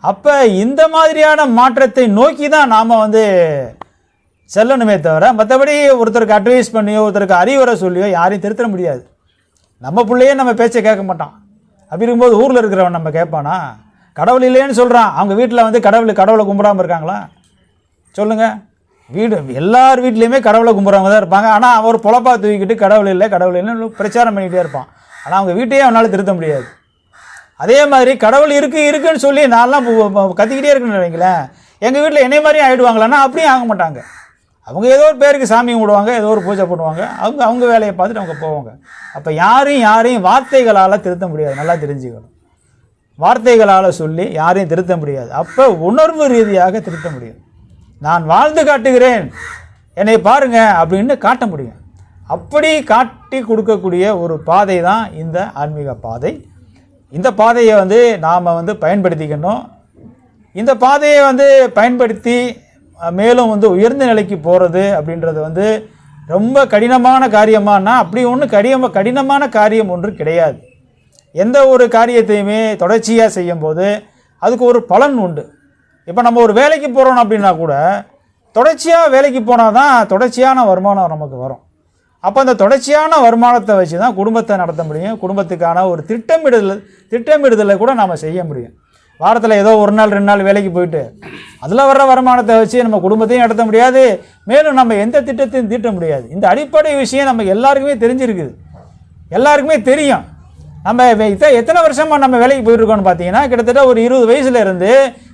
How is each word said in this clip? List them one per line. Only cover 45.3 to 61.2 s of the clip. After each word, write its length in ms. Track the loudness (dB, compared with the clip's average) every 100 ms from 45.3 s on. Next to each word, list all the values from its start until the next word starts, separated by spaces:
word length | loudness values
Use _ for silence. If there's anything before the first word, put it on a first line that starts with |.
அப்ப 340 | -8 -6 2 2 2
உணர்வு 480 | -2 0 0 0 0
ரீதியாக 460 | 2 2 2 0 -2
திருத்த 280 | -10 -12 -12
முடியும். 300 | -14 -16 -20 _ _ _ _ _ _
"நான் 200 | -2 -2
வாழ்ந்து 380 | 2 2 2 2
காட்டுகிறேன், 600 | 0 2 2 4 4 0 -6 -14 -20 -20 -20 _ _ -6
என்னை 180 | 0 2
பாருங்க" 400 | 2 2 2 2 2
அப்படின்னு 400 | 2 0 -2 -2 -2
காட்ட 260 | -2 -2 -4
முடியும். 300 | -8 -14 -16 -20 _ _ _ -10
அப்படி 400 | -10 -4 -2 0 -2
காட்டி 540 | 0 0 0 -6 -10 -10
கொடுக்கக்கூடிய 640 | -4 -4 -2 -4 -2 -2 -2 -2
ஒரு 140 | -6 -8 -2
பாதை 320 | 0 0 0
தான் 240 | -2 -2 -6
இந்த 240 | -12 -8 -6 -8
ஆன்மீக 400 | -8 -10 -8 -12
பாதை. 380 | -12 -12 -8 -8 -8 -18 _ _ _ _ _ _
இந்த 160 | -4 -4
பாதையை 420 | 0 0 4 4
வந்து 260 | 4 2 2 2 0
நாம 360 | -2 -2 -2
வந்து 180 | -4 -6
பயன்படுத்திக்கணும். 920 | -4 -2 -2 -2 -4 -6 -6 -6 -8 -10 _ _ _ -20 _ _ _ _
இந்த 180 | -6 -2
பாதையை 460 | 0 2 2 4 4